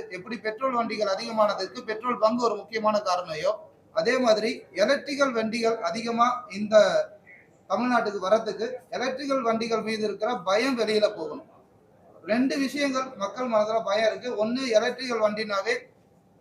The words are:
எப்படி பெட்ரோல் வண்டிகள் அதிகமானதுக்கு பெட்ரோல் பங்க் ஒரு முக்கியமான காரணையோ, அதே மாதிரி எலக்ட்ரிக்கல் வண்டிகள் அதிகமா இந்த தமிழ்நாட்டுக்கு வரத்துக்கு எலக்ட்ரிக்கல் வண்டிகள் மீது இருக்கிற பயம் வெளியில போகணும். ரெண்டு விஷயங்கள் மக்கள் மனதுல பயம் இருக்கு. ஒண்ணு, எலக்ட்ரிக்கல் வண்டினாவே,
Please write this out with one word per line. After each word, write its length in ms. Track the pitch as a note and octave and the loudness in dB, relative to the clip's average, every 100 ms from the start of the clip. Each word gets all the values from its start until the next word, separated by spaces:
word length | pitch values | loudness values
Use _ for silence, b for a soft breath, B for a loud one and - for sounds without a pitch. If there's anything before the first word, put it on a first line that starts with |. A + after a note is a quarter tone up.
| - F3+ | -8 -10
எப்படி 200 | - A#3 | -10 -8
பெட்ரோல் 400 | A3 A3 C4+ A#3+ | -6 -2 -2 0
வண்டிகள் 320 | A3 G#3+ G#3 | 0 0 0
அதிகமானதுக்கு 640 | F#3+ A#3 A3 G#3 F#3 F#3+ B3 | 0 -2 2 2 2 -4 -6
பெட்ரோல் 340 | G#3 A3 B3 A#3+ | -6 -4 -2 2
பங்க் 260 | G#3+ B3 A#3 | 2 4 2
ஒரு 80 | G#3 | 0
முக்கியமான 360 | - A3+ G#3+ G#3 | -4 -2 0 2
காரணையோ, 540 | G3 F3+ F3 D#3 F3 - - - _ | 2 -2 -2 -2 -2 -2 -6 -20 _
அதே 260 | - A#3 B3+ | -2 0 2
மாதிரி 320 | B3 G#3+ A3 C4 - E3+ | 4 4 2 -4 -6 0
எலக்ட்ரிக்கல் 500 | G#3+ C#4 - C#4 C#4 | 2 2 0 0 0
வண்டிகள் 440 | A3+ A3 A#3 A3+ A3+ - | 0 -2 0 0 0 -2
அதிகமா 380 | A3+ A#3 A#3 A#3+ A#3+ - F#3+ | -4 -2 2 2 2 -6 -8
இந்த 160 | G#3 G#3+ F#3+ D#3+ - - - B B _ - | 4 6 8 4 0 -6 -20 B B _ -4
தமிழ்நாட்டுக்கு 500 | G3+ B3 A#3+ G#3 G3 F#3 | -2 2 2 0 -2 2
வரத்துக்கு 400 | G#3+ G3 F#3+ F3 - - F#3+ | 2 2 -4 -6 -8 -8 -6
எலக்ட்ரிக்கல் 500 | C4 C4+ C#4+ C4+ A#3 | -4 -4 -2 -2 0
வண்டிகள் 380 | A3 A3+ A3 G#3 | 0 0 -2 -2
மீது 140 | A3 G#3+ | -2 -2
இருக்கிற 220 | F#3+ G#3+ A#3+ F3 | -2 -2 -2 0
பயம் 300 | G3+ C4+ A#3+ | 2 2 0
வெளியில 260 | G#3+ G#3+ G#3 E3 | 0 2 2 0
போகணும். 280 | D#3 - - - _ _ _ _ - - F3 | -8 -10 -14 -20 _ _ _ _ -20 -12 -2
ரெண்டு 220 | A3+ C4+ D4 | 0 2 0
விஷயங்கள் 420 | C4+ C#4+ C#4+ C4 C4+ G3+ | -2 -2 -2 -2 -4 -6
மக்கள் 300 | G3+ B3+ B3+ | -8 -6 0
மனதுல 260 | A3 G#3+ A3 G3 | 0 2 0 0
பயம் 180 | G#3 A3 | 0 0
இருக்கு. 200 | G3 B3 G3+ | 0 -4 -2
ஒண்ணு, 200 | A3 B3+ C4 G#3+ | -2 -2 2 2
எலக்ட்ரிக்கல் 460 | A#3+ B3 B3+ A3+ G#3+ | 2 -4 -4 0 0
வண்டினாவே, 480 | G#3+ G#3+ G3 G3+ B3+ - _ _ _ _ _ | 0 -4 -2 -2 -4 -6 _ _ _ _ _